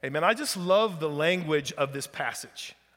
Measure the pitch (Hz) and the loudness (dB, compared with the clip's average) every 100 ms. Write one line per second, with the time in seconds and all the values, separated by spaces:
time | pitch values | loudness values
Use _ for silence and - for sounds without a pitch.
0 | 135 143 175 233 294 190 180 190 220 170 | -4 2 2 2 0 -4 4 4 4 0
1 | 156 147 156 180 165 151 139 - 143 139 | -4 0 2 2 2 0 0 -2 -2 -2
2 | - - 127 117 - - - - _ | -8 -6 -6 -6 -12 -14 -16 -16 _